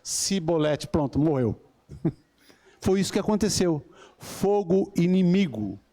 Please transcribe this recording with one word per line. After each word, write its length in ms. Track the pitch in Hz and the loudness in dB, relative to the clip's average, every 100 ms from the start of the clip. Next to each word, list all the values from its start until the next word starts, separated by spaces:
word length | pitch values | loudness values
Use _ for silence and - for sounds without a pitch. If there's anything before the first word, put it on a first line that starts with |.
Shibolete, 840 | - - - 196 160 165 151 143 - | -8 -6 -2 -2 0 0 0 -2 -2
pronto, 300 | 165 139 135 | -2 -2 0
morreu. 420 | 156 143 117 95 _ _ _ - | 2 2 0 -2 _ _ _ -6
<laughs> 80 | 165 - _ _ _ _ _ _ | -6 -6 _ _ _ _ _ _
Foi 200 | - 190 | 0 0
isso 120 | 190 | 0
que 60 | 214 | -2
aconteceu. 640 | 196 214 214 - 180 151 - - - _ | 0 0 0 0 0 0 -6 -20 -20 _
Fogo 760 | - - 196 202 170 190 - - | -18 -4 0 0 2 0 0 0
inimigo. 840 | 175 185 180 185 190 113 104 98 _ | 2 4 4 4 2 -2 -8 -8 _